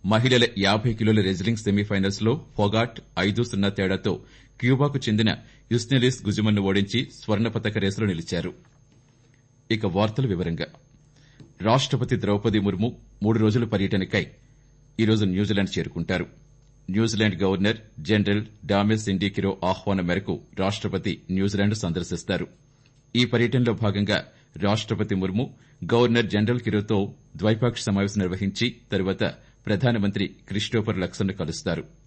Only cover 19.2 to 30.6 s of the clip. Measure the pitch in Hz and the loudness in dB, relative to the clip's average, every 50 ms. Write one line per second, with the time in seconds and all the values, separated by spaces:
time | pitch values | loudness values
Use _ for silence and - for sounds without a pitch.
19.2 | 101 98 95 - 92 98 92 - - 92 92 - - - 98 98 90 87 87 95 | -2 -2 -2 -2 -2 -2 -2 -2 -2 -2 -2 -2 -2 -2 -2 0 0 0 -2 -2
20.2 | 104 - 87 - - _ - - 95 98 101 - - 104 - 92 - 107 80 - | -2 -4 -6 -6 -8 _ -6 -2 -2 -2 -2 -2 -6 -4 -4 -2 -4 -4 -6 -6
21.2 | - - 92 95 98 101 104 98 101 104 110 107 - 87 82 90 85 - 90 85 | -6 -4 -2 0 0 0 0 0 0 0 0 -2 -4 -4 -4 -4 -4 -6 -8 -8
22.2 | - - 95 85 87 - - _ _ _ _ _ _ _ _ _ _ _ _ 117 | -4 -4 -4 -4 -4 -8 -12 _ _ _ _ _ _ _ _ _ _ _ _ 0
23.2 | 123 117 120 117 120 113 - 131 123 117 110 - 113 104 92 101 101 95 104 87 | 0 2 2 2 2 2 2 2 2 2 0 0 0 0 0 0 0 0 0 -2
24.2 | - - _ - _ _ _ - 87 101 104 110 - - 113 95 104 - 101 95 | -2 -8 _ -20 _ _ _ -2 0 0 0 0 -2 -4 -4 -4 -2 -2 -2 -2
25.2 | 92 95 92 107 131 - - - - _ - _ - 82 110 117 123 120 113 120 | -2 0 0 -2 -4 -4 -8 -20 -20 _ -16 _ -4 0 4 4 4 4 4 2
26.2 | 113 98 - 104 107 104 120 123 - 113 101 107 104 - 110 98 101 101 - - | 2 2 2 0 2 2 0 -2 -2 -2 -2 -2 0 2 0 0 0 -2 -6 -16
27.2 | - _ - - 92 107 117 110 127 120 107 - - 113 98 98 101 101 101 104 | -20 _ -10 -2 0 0 2 2 0 -2 -2 -2 -2 0 0 2 0 0 0 0
28.2 | 95 90 90 98 104 98 98 - 117 123 120 - - _ - 95 92 92 95 - | -2 -2 -2 -2 -2 -4 -2 -2 -4 -4 -4 -8 -8 _ -2 0 0 0 0 0
29.2 | - - - - - - _ _ _ - 107 92 123 123 117 113 98 101 98 104 | -2 -4 -4 -6 -18 -20 _ _ _ -2 -2 2 2 2 2 2 0 0 0 -2
30.2 | 98 85 - - - - 95 104 | -4 -4 -6 -14 -14 -6 -6 -6